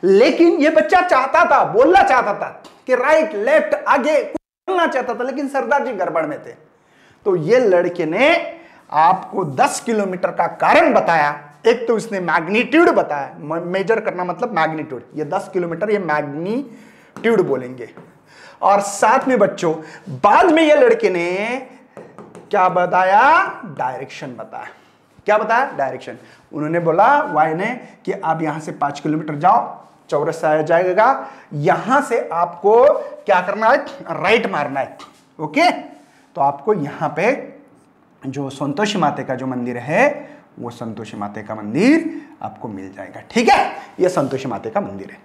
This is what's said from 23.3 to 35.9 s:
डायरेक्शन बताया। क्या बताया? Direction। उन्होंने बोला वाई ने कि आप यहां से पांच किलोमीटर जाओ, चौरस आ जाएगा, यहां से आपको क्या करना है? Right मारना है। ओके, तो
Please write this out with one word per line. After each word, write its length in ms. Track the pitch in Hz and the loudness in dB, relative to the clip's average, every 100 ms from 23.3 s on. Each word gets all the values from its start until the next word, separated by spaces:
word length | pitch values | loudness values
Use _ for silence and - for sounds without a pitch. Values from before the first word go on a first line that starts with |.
| 330 381 - 220 | 4 2 -6 -16
डायरेक्शन 680 | 135 127 127 139 - 147 117 | -8 -6 -6 -12 -14 -14 -14
बताया। 280 | 110 120 120 - _ _ _ _ - | -16 -14 -16 -20 _ _ _ _ 0
क्या 100 | 214 | 0
बताया? 340 | 196 226 277 | 2 0 0
Direction। 460 | 147 135 127 - 113 - - _ | -4 -6 -6 -14 -16 -20 -20 _
उन्होंने 280 | - 151 165 | -8 -4 -2
बोला 280 | 165 160 220 285 | 0 4 4 4
वाई 300 | 302 160 160 | 0 0 0
ने 160 | 160 208 247 - - - | 0 -4 -6 -12 -16 -8
कि 60 | |
आप 280 | - 156 160 | -6 -4 -2
यहां 180 | 160 156 | -2 -6
से 120 | 156 | -10
पांच 260 | - 143 143 | -6 -6 -4
किलोमीटर 360 | - 156 156 147 | -4 -4 -4 0
जाओ, 380 | 170 233 - - - _ _ | 2 2 0 -10 -20 _ _
चौरस 340 | 151 151 160 160 | -4 -2 -2 0
आ 100 | 156 | 0
जाएगा, 680 | 156 170 185 180 226 277 - - - 151 | 2 2 2 2 2 2 -4 -18 -12 -4
यहां 460 | 151 165 175 269 | 0 0 2 0
से 180 | 277 233 - | 0 -4 -4
आपको 500 | 165 175 - 196 226 277 - - - - | -2 -4 0 4 6 6 4 -4 -12 0
क्या 140 | 180 | 0
करना 280 | 180 202 220 | 2 0 2
है? 80 | 254 - - 170 | 2 0 -14 -10
Right 380 | 156 175 226 196 | -4 0 0 0
मारना 280 | 180 139 135 | -4 -4 -4
है। 180 | 127 - - _ _ _ | -6 -8 -20 _ _ _
ओके, 300 | 151 277 349 | -6 0 0
तो 680 | - - | 0 -10